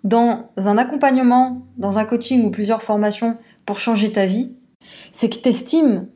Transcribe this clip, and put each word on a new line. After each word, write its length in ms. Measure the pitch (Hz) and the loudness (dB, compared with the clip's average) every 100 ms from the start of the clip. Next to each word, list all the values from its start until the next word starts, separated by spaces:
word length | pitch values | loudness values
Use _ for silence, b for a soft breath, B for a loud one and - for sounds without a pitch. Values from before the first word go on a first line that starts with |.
dans 440 | 202 233 240 233 - - | 2 2 2 -2 -8 -4
un 200 | 196 208 | 0 0
accompagnement, 840 | 247 294 285 254 247 247 254 247 - 254 | 0 0 2 4 4 4 2 -2 -12 -8
dans 200 | 202 202 | -4 -2
un 60 | |
coaching 420 | 214 233 - 262 208 | -2 -4 0 0 0
ou 60 | |
plusieurs 300 | - 208 226 | -2 -2 -2
formations 560 | - 208 208 208 233 226 B B - | -2 0 0 0 -4 -4 B B -8
pour 140 | 202 | -4
changer 320 | - 220 214 | 0 0 0
ta 140 | 214 190 | 0 0
vie, 320 | 208 254 - _ _ B B B | 0 -4 -12 _ _ B B B
c'est 160 | - 233 | -4 -2
que 80 | - | 0
t'estimes 680 | 254 240 - 320 294 190 185 | -2 -2 0 2 2 0 -6